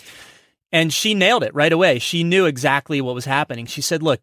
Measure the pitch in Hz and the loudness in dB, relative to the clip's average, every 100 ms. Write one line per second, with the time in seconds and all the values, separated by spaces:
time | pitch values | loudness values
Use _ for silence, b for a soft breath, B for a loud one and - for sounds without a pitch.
0 | B B B B B B - 165 160 - | B B B B B B -4 0 0 0
1 | 220 208 185 240 117 147 156 165 180 123 | -2 2 4 2 0 0 2 4 2 2
2 | - 175 170 190 180 131 139 139 - 147 | -2 -2 0 2 2 0 0 0 -2 -4
3 | 127 123 135 135 147 117 117 - - 165 | -4 -6 -2 -2 -2 -8 -10 -8 -4 -2
4 | 160 127 | 0 -2